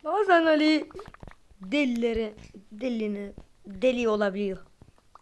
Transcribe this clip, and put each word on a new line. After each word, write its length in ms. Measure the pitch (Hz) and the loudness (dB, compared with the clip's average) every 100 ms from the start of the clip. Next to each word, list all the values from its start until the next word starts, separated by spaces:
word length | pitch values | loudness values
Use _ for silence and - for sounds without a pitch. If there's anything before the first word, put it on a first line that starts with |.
Bazen 420 | 302 370 392 349 320 | -2 0 4 6 6
Ali 440 | 302 302 311 - 370 - - - - _ - | 4 4 2 -2 -14 -18 -18 -20 -20 _ -20
delileri, 720 | 190 277 277 233 233 226 220 214 - 202 190 | -4 0 0 0 -2 -2 -4 -10 -20 -20 -20
delini, 600 | 208 254 226 214 202 202 - - _ - | -8 -6 -4 -4 -4 -10 -14 -20 _ -18
deli 440 | 190 254 247 233 | 0 0 2 0
olabiliyor. 480 | 214 208 190 202 185 - _ - _ _ - | 2 0 0 -4 -6 -12 _ -20 _ _ -20